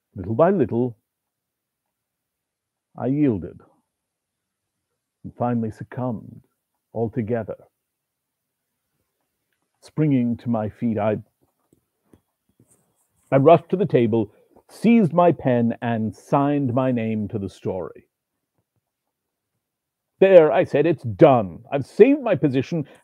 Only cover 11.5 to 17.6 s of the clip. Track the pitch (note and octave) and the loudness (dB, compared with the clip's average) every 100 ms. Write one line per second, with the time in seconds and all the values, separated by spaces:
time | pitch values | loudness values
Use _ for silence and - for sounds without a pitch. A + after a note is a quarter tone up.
11.5 | _ _ _ _ _ _ _ _ _ _ | _ _ _ _ _ _ _ _ _ _
12.5 | _ _ _ _ _ _ _ _ C3+ C#3 | _ _ _ _ _ _ _ _ 2 6
13.5 | E3 - F3+ F#3 C#3+ A#2 A2+ G#2 - _ | 4 2 -4 0 0 2 0 -4 -8 _
14.5 | _ _ - G3+ A#3 F#3+ E3 F3 C3+ C#3 | _ _ -4 2 2 2 2 2 0 -2
15.5 | B2 A#2 A#2 A#2+ A#2 A2 F#2 - D3 C#3+ | 0 0 -2 -6 -4 -6 -8 -4 -2 0
16.5 | D3 C#3 A#2 C3 B2 A2 A2 G2+ A2 G2 | -2 -2 -2 -2 -2 -4 -6 -6 -8 -10
17.5 | - | -10